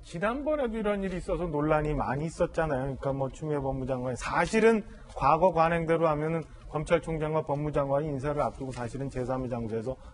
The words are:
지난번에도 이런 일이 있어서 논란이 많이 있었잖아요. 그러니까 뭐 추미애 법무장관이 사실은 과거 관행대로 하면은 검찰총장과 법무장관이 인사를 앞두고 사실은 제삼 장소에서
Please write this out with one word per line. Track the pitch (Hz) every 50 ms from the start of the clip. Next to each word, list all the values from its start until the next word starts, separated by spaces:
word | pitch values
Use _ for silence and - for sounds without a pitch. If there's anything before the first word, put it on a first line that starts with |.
| -
지난번에도 | - - 170 196 214 240 285 294 302 302 294 269 240 220
이런 | 226 214 208 208 196 196
일이 | 190 175
있어서 | 175 - - 185 156 175
논란이 | 175 147 147 147 156 156 151 151 151 151
많이 | 139 113 101 123 139 151
있었잖아요. | 165 156 - 175 170 - 175 160 156 147 127
그러니까 | 131 139 135 123 - 139 135
뭐 | 135 135 131
추미애 | - - 160 151 151
법무장관이 | 143 135 135 135 135 131 123 131 127 123 127 123
사실은 | 117 - - - 151 175 165 - 220 214 226 226 214 208 - - - - - -
과거 | - 135 135 151 160 170 190
관행대로 | 165 165 160 165 170 170 165 156 165 160 165 160
하면은 | 151 147 151 160 165 165 151 - - - - -
검찰총장과 | - 151 151 - 175 160 - 170 160 156 156 151 156 156 156
법무장관이 | - 143 143 151 151 143 151 143 139 139 139 156
인사를 | 160 143 135 120 147 143 147
앞두고 | 135 113 - - 139 131
사실은 | 123 123 123 117 - 127 135 139
제삼 | - 127 123 120 131 131 131 120
장소에서 | 120 117 117 107 110 113 107 123 131 - - -